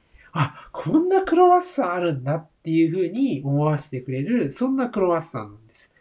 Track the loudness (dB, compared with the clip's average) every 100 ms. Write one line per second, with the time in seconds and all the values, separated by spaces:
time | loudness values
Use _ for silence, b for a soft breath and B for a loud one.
0 | b b b -4 -4 -6 -16 -10 0 2
1 | 4 2 2 4 6 6 2 -4 -4 -2
2 | -2 -2 -4 -6 -6 _ -2 2 2 2
3 | -2 0 -2 -2 -2 0 2 0 -4 -10
4 | -8 -6 -2 -2 -2 -2 -2 -2 -2 -2
5 | 0 0 -4 -10 -12 -16 _ -20 -20 _